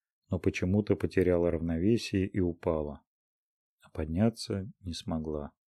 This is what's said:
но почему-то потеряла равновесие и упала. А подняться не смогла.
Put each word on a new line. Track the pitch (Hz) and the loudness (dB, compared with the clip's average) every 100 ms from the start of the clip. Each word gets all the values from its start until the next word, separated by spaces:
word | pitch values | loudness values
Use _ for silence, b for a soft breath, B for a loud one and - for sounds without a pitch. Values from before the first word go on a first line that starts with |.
| _ _ - | _ _ -4
но | 90 | 0
почему-то | 95 - 92 104 104 98 | 0 0 2 2 2 0
потеряла | 85 95 90 87 85 | 0 2 4 4 2
равновесие | 80 82 82 98 117 - 101 95 | 0 -2 0 2 2 0 0 0
и | 101 | 0
упала. | 87 85 87 78 73 69 _ _ _ _ _ _ _ _ | 0 0 -2 -2 -4 -8 _ _ _ _ _ _ _ _
А | - | -16
подняться | - 78 85 113 - - 101 98 - | -8 -4 2 2 0 -6 -6 -6 -10
не | 92 | -10
смогла. | 80 - 80 78 76 71 _ _ | -8 -4 -4 -4 -6 -8 _ _